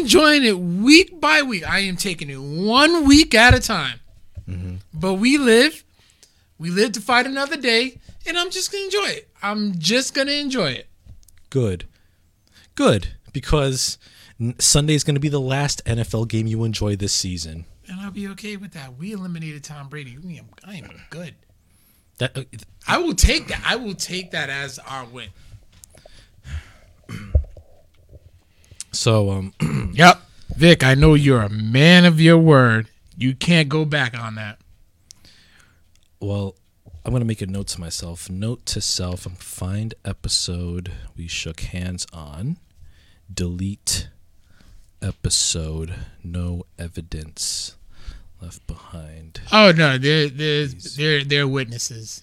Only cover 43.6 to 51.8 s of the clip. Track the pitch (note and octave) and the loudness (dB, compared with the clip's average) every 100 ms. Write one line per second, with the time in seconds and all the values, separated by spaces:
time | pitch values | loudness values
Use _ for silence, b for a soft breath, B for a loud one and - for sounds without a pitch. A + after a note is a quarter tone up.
43.6 | G2 G2+ - - - - _ _ _ - | -8 -8 -6 -6 -6 -16 _ _ _ -20
44.6 | - - - - G2 - - - - F2 | -20 -20 -20 -10 -10 -6 -2 -2 -2 -4
45.6 | D#2 D#2+ E2 - B B F2 F2 F2 E2+ | -6 -6 -8 -10 B B -10 -6 -6 -6
46.6 | - - E2+ F2 E2 E2 D#2 - - - | -10 -14 -14 -12 -12 -12 -12 -10 -8 -8
47.6 | - - - b b b b - F2 E2 | -10 -16 -20 b b b b -20 -18 -18
48.6 | - E2 - E2+ D#2 D#2+ D#2+ - - G#3+ | -16 -16 -16 -18 -16 -18 -20 -18 0 6
49.6 | G#3 E3 D#3 C3 C#3 D#3 D3 C3 D3+ D3 | 8 8 4 2 2 2 0 -2 -2 -2
50.6 | D3 F2 - B2+ D3+ D3 C#3 C#3+ C#3 C3+ | -4 -8 -14 -4 0 0 0 0 0 -2
51.6 | A#2+ A#2 | -6 -8